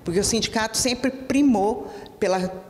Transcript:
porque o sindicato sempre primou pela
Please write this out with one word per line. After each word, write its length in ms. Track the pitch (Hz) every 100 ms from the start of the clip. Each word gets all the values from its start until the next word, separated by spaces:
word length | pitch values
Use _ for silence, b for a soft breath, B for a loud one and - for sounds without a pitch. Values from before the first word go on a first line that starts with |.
porque 160 | - 170
o 40 |
sindicato 540 | 196 226 208 226 220 -
sempre 320 | 262 254 269
primou 800 | 262 - 262 285 214 202 240 B B B -
pela 280 | 196 185 185 180 -